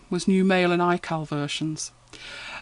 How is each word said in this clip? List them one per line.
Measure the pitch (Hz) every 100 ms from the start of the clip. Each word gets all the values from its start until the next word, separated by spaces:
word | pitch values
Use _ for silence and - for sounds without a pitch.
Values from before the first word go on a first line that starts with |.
| -
was | 180 202
new | 190 190
Mail | 185 175
and | 175
iCal | 175 175 - 160 151
versions. | 147 147 - 156 156 - - - - - - - -